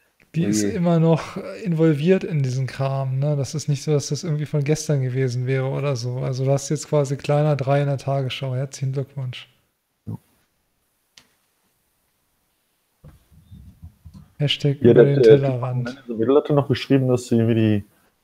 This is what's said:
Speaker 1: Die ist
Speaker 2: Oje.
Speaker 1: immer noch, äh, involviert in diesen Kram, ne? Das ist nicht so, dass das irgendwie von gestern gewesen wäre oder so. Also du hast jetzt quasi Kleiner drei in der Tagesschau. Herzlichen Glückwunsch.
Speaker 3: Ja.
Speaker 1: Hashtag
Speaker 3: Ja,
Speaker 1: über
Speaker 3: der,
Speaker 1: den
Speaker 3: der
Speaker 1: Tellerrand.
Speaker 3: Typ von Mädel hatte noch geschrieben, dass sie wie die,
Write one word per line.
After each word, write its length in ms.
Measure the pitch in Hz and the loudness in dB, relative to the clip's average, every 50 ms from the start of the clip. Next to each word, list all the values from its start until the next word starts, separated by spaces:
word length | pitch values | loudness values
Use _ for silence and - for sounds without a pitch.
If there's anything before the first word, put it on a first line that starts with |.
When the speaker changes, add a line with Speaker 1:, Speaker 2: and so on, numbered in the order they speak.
| _ _ _ _ _ _ - | _ _ _ _ _ _ -4
Speaker 1:
Die 100 | 156 185 | -4 -2
ist 180 | 208 214 214 208 | 0 0 0 -2
Speaker 2:
Oje. 0 | |
Speaker 1:
immer 340 | 202 220 185 170 175 170 165 | -2 -2 0 0 2 2 4
noch, 380 | 160 165 165 - - - - 190 | 4 4 2 2 0 -6 -12 -12
äh, 240 | 196 - - - | -12 -12 -14 -8
involviert 600 | 220 185 165 156 165 165 156 139 151 180 190 190 180 | -4 -4 0 2 4 4 4 2 2 2 2 2 0
in 180 | - 160 147 | -2 -2 -2
diesen 240 | 135 127 123 135 131 | -2 -2 -2 -4 -4
Kram, 520 | 120 - - 139 135 139 135 135 131 131 135 | -6 -4 -4 -4 -4 -2 -4 -4 -4 -2 -2
ne? 160 | 139 151 147 | 0 0 0
Das 180 | 139 131 - - | -2 -2 -4 -6
ist 140 | 147 - - | -6 -4 -2
nicht 140 | 147 131 - | -4 -2 0
so, 80 | 156 | 0
dass 160 | 151 139 - - | 0 0 0 -2
das 160 | 147 - - | -6 -6 -4
irgendwie 220 | 170 151 151 151 | -4 -4 -4 -4
von 180 | - - 151 143 | -2 -2 -2 0
gestern 360 | 147 156 151 - - 147 135 | 0 -2 -2 0 -2 -2 0
gewesen 460 | 131 127 123 135 135 127 120 127 123 | 0 -2 -2 -2 -2 -2 -2 -4 -2
wäre 220 | 127 135 135 131 135 | -2 -2 -2 -2 -2
oder 280 | 139 143 139 143 135 | -4 -4 -4 -4 -4
so. 220 | 117 120 123 123 131 | -4 -6 -6 -6 -6
Also 260 | 139 139 127 127 131 | -4 -4 -4 -2 0
du 60 | 135 | 0
hast 180 | 139 135 - - | 0 0 0 -4
jetzt 180 | 156 135 - - | -6 -6 -4 -2
quasi 280 | 151 147 143 135 143 | 0 0 0 0 -4
Kleiner 400 | 127 - - 147 147 151 151 147 | -6 -2 0 0 2 2 2 0
drei 240 | 127 127 131 139 143 | 0 0 0 0 0
in 60 | 143 | 0
der 120 | 143 139 127 | 0 -2 -4
Tagesschau. 560 | - 139 139 139 135 123 - - 139 131 127 | -4 -4 -2 -2 -4 -4 -6 -6 -6 -6 -4
Herzlichen 380 | 127 143 139 - - 135 135 | -4 -6 -6 -8 -6 -6 -4
Glückwunsch. 560 | 131 143 131 - - 143 131 123 120 - - - _ _ _ _ _ _ _ _ _ _ _ | -4 -4 -6 -8 -8 -10 -10 -10 -10 -12 -18 -20 _ _ _ _ _ _ _ _ _ _ _
Speaker 3:
Ja. 120 | 104 107 - _ _ _ _ _ _ _ _ _ _ _ _ _ _ _ _ _ _ _ - _ _ _ _ _ _ _ _ _ _ _ _ _ _ _ _ _ _ _ _ _ _ _ _ _ _ _ _ _ _ _ _ _ _ _ _ - - - _ _ _ _ _ _ _ - - - - - _ - - - _ _ - - - - _ _ - | -12 -12 -12 _ _ _ _ _ _ _ _ _ _ _ _ _ _ _ _ _ _ _ -20 _ _ _ _ _ _ _ _ _ _ _ _ _ _ _ _ _ _ _ _ _ _ _ _ _ _ _ _ _ _ _ _ _ _ _ _ -20 -20 -20 _ _ _ _ _ _ _ -20 -20 -20 -20 -20 _ -20 -20 -20 _ _ -20 -20 -20 -20 _ _ -4
Speaker 1:
Hashtag 420 | 147 139 - - - 143 139 - | -4 -2 -2 -2 -2 -2 0 4
Speaker 3:
Ja, 120 | 120 120 | 4 6
Speaker 1:
über 20 | 123 | 8
Speaker 3:
der, 100 | 123 117 | 8 8
Speaker 1:
den 180 | 139 139 139 | 6 6 6
Speaker 3:
der 180 | 120 110 - 135 | 8 8 8 8
Speaker 1:
Tellerrand. 560 | 139 135 127 120 127 127 127 127 120 120 - | 6 0 -2 -2 -4 -4 -4 -6 -6 -8 -10
Speaker 3:
Typ 100 | - - | -14 -12
von 120 | 120 117 107 | -10 -6 -2
Mädel 180 | 113 120 139 | 0 2 4
hatte 160 | 147 - - 151 | 2 2 4 2
noch 140 | 143 131 - | 2 2 2
geschrieben, 400 | 127 - - - 139 135 131 127 | -2 -4 0 0 2 2 2 2
dass 200 | 123 120 - - | 0 0 0 0
sie 180 | 120 117 113 113 | 0 2 2 2
wie 60 | 113 | 2
die, 300 | 113 110 107 107 101 104 - _ _ _ _ _ _ | 2 2 2 2 0 -2 -8 _ _ _ _ _ _